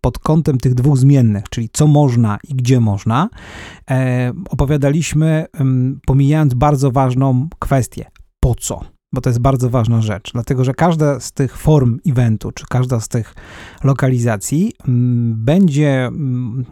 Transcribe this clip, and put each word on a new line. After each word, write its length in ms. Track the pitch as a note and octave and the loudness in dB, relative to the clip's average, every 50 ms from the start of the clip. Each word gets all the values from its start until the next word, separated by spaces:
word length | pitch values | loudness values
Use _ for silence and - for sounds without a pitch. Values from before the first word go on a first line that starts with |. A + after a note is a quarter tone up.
pod 180 | - B2 - - | -6 -4 -4 -4
kątem 400 | - - D#3 E3+ D3+ - C#3 B2+ | -2 0 0 2 2 2 0 0
tych 160 | - C3+ B2 | 0 0 0
dwóch 240 | B2 B2 D3+ D3 C3 | 2 2 2 4 4
zmiennych, 500 | B2+ C#3 C#3+ C#3 B2 A2+ G#2 G2 G2 - | 6 6 6 6 4 2 2 -2 -4 -8
czyli 180 | - - A#2 A2 - | -8 -8 -8 -8 -2
co 140 | - D3+ | 0 2
można 520 | D3+ D3 D3 D3 C3+ A#2+ A#2+ A#2 G#2+ G#2 G#2 - - | 4 4 4 4 4 2 2 0 0 -2 -4 -8 -8
i 60 | C#3+ | -6
gdzie 260 | C3 B2 A#2+ C3+ B2+ | -4 0 2 2 4
można, 480 | A#2 G#2+ G2+ F#2+ - A2 A2+ B2+ E3+ A3+ - - - - - - - - - - - - | 4 2 0 -2 -2 -2 0 0 -2 -2 -6 -12 -20 -20 -20 -20 -20 -20 -20 -20 -8 -4
e, 420 | C3+ B2+ C3 B2+ B2 B2 B2+ B2 A#2+ - - - | -2 -2 0 0 0 -2 -2 -4 -4 -8 -8 -8
opowiadaliśmy, 960 | - C3 C#3+ C3 D3+ D3 C3+ C#3 C#3+ D#3+ D3+ - - D3 D#3 D#3+ D#3 D#3 D#3+ - - | -4 -2 0 0 0 0 2 0 0 0 -2 -2 0 0 2 2 0 0 -2 -6 -6
mm, 480 | - C3+ C3 C3 B2+ B2+ C3 C#3 C3+ - | -2 -2 0 0 0 0 -2 -4 -4 -2
pomijając 480 | - C3+ C#3 C#3 C#3 D3+ D#3 D#3 C#3 B2 | 0 2 2 4 4 2 2 2 2 2
bardzo 360 | B2 C#3+ D3 D3 C3 C#3 C#3 | 2 2 2 2 2 0 0
ważną 580 | A#2 C#3 C3+ B2+ B2+ C3 C3+ C3+ B2+ B2 C3 E3 - - | 2 2 0 0 0 0 0 2 2 0 -2 -4 -8 -10
kwestię. 460 | - - C3+ C3+ A#2+ - - - - - _ _ - _ _ _ | -4 -2 -2 -2 -2 -4 -8 -16 -18 -18 _ _ -20 _ _ _
Po 140 | - C3 A#2 | 0 0 0
co? 260 | - - - G2+ F2 - - - _ _ _ - | -2 -4 -8 -8 -10 -10 -16 -20 _ _ _ -6
Bo 80 | B2+ | -2
to 100 | - C3 | -2 0
jest 100 | A#2+ A#2 | 0 2
bardzo 300 | A#2+ C#3 C3+ B2 B2+ B2+ | 2 0 2 2 0 0
ważna 300 | A#2 C3 A2+ A2 A#2 A2+ | 0 0 2 2 2 0
rzecz, 320 | A2 G#2+ G#2 F2 - - - | 0 -2 -4 -6 -10 -10 -8
dlatego 320 | - A#2 - C#3+ B2+ C3 | -8 -6 -4 -2 0 0
że 100 | C3 C3 | -2 0
każda 460 | - D#3+ F3+ E3+ D#3 D#3 D3 C#3+ C3 | 0 0 0 2 2 0 0 -2 -2
z 120 | - - - | -6 -12 -4
tych 240 | - C#3 A#2+ - | -4 -4 -4 -4
form 420 | - - D3+ D#3 D3 C3 B2 A2+ C3+ - | -2 0 2 4 4 4 2 0 -2 -2
eventu, 460 | F3 C3 B2 B2 A#2 A2 G#2+ - G#2+ - | -2 0 2 2 0 0 -2 -4 -10 -12
czy 140 | - - | -12 -12
każda 340 | - - B2 B2+ B2+ C3 A2+ | -6 -2 -2 -2 0 -2 -4
z 80 | A2 - | -4 -4
tych 260 | - B2 G#2+ - - - - - - - - - - - - | -6 -6 -6 -6 -12 -20 -20 -20 -20 -20 -20 -20 -18 -4 0
lokalizacji, 880 | C3+ C#3 - - C3 B2+ B2 A#2 A#2+ A2 G2+ - - C3+ D3+ F#3+ A3+ - - - - | 0 0 2 0 0 0 0 0 -2 -2 -4 -4 -4 -2 -2 -2 -2 -4 -6 -4 -2
mm, 560 | B2 A#2+ B2 B2 B2 A#2+ A#2+ A#2 A2 A2 A2 | 0 0 0 0 0 0 0 -2 -2 -2 0
będzie, 600 | A#2 D3+ F#3+ G3+ F3 C3+ C#3+ D3+ D3 C3+ C3 B2+ | 0 2 4 4 4 4 2 2 2 2 0 -2
mm, 580 | A#2+ - - D3 C3 B2 B2 B2+ A#2 G#2+ C3 B2 - | -4 -4 -6 -6 -4 -4 -4 -6 -6 -6 -8 -8 -10